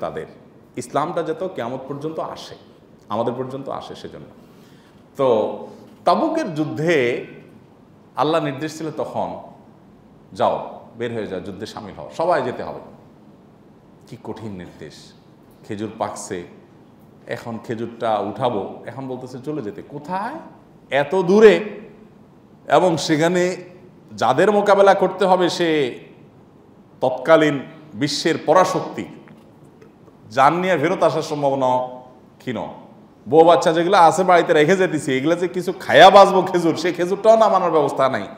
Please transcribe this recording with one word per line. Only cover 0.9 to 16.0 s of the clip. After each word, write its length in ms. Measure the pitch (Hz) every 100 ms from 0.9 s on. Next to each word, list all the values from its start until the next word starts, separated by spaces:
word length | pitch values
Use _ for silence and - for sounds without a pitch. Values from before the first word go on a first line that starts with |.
| 143 156 175
যাতে 260 | 160 160 185
কিয়ামত 260 | 151 117 131 -
পর্যন্ত 320 | 139 156 156
আসে, 340 | 151 - - - - - _ - -
আমাদের 260 | 104 120 123
পর্যন্ত 300 | 127 135 135
আসে 260 | - -
সেজন্য। 320 | - 82 80 73 - - - - - - - _ -
তো 420 | 135 110 104 - - - - -
তাবুকের 500 | - 202 320 320 254
যুদ্ধে 720 | 151 147 117 160 160 120 147 - - - - - _ - - _ -
আল্লাহ 280 | 143 165
নির্দেশ 340 | 151 135 156 -
ছিল 120 | 160
তখন, 460 | 139 117 120 92 - - - - - - - - - -
"যাও, 480 | - 107 - - - - 113
বের 160 | 120
হয়ে 120 | 117 95
যাও, 140 | 92
যুদ্ধে 260 | 87 95 107
সামিল 280 | - 101
হও, 160 | 82 67 -
সবাই 260 | 170 165
যেতে 200 | 123 110
হবে।" 180 | 85 - - - - - - - _ _ _ _ _ - -
কি 100 | 120
কঠিন 280 | - 104 110
নির্দেশ। 600 | 95 82 78 78 - - - _ - _ - -
খেজুর 220 | 104 110
পাকছে, 480 | -